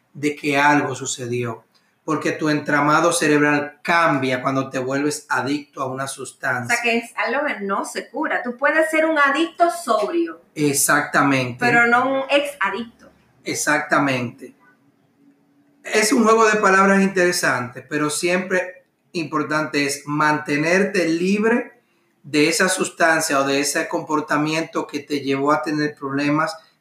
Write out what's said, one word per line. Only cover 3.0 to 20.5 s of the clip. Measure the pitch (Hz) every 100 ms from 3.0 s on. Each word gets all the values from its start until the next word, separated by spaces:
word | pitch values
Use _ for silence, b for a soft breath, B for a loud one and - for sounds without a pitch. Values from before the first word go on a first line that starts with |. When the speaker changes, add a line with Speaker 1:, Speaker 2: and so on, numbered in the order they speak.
| 170
Speaker 1:
cerebral | 165 151 147 147 147 143 -
cambia | - 170 165 143 131 123
cuando | 135 135 127
te | 135
vuelves | 127 139 147 143 -
adicto | 131 127 147 - -
a | 131
una | 131 135
sustancia. | 139 127 - - 123 120
Speaker 2:
O | 240
sea, |
que | 240 233
es | 233 -
algo | 220 269 294
que | 208
no | 196 208 -
se | 196 -
cura. | 269 311 185
Tú | 247 233
puedes | 285 311 311
ser | 311 320
un | 302
adicto | 277 302 330 - 339
sobrio. | 339 247 214 185 170 165 - _ 156
Speaker 1:
Exactamente. | 147 139 - 147 143 156 139 131 123 120
Speaker 2:
Pero | 240 240 233
no | 247 262
un | 269 262
ex | 285 285 -
adicto. | 196 196 233 _ - _ _ _
Speaker 1:
Exactamente. | - - 156 147 - 156 139 127 120 - - - _ _ _ _ _ _ _ _ _ _ _ _
Es | - 427 -
un | 254
juego | 220 226 214
de | 208
palabras | 196 190 196 196
interesante, | 196 190 180 175 156 127 120 131 -
pero | 147 147
siempre | - 175 185 190 185 185 - _ _ _
importante | 180 147 151 139 156 151 147 139
es | 143 147
mantenerte | 151 151 151 -